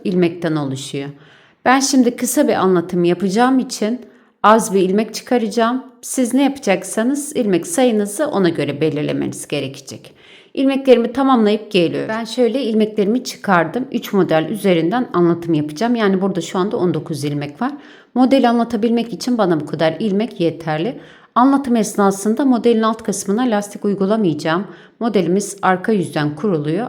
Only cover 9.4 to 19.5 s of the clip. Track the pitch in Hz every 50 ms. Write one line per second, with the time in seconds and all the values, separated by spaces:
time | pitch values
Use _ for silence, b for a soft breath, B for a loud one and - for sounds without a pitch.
9.4 | - - 147 143 135 131 135 - - - 110 - - - - B B B B B
10.4 | B B B 262 269 269 269 269 269 269 240 233 226 233 233 277 269 269 262 226
11.4 | 214 208 208 214 - - - 180 165 160 139 143 139 220 220 226 226 226 - 254
12.4 | 247 220 214 277 247 220 220 220 214 214 - 214 196 196 233 254 254 - - -
13.4 | - 202 185 170 160 156 - 247 262 - - 220 - - 208 196 170 - 160 160
14.4 | 160 160 226 202 - 196 180 165 160 170 220 254 233 - - 175 175 170 170 170
15.4 | 170 165 165 151 147 147 - - 226 240 247 226 214 190 190 180 202 190 185 175
16.4 | 165 - - 185 180 - - - 180 180 156 156 151 - 160 131 139 151 147 143
17.4 | 143 143 - - 233 277 285 B B B B B B B B 240 262 - 269 277
18.4 | 247 233 233 240 233 233 240 208 220 233 233 233 233 - - 170 - 254 247 220
19.4 | 202 175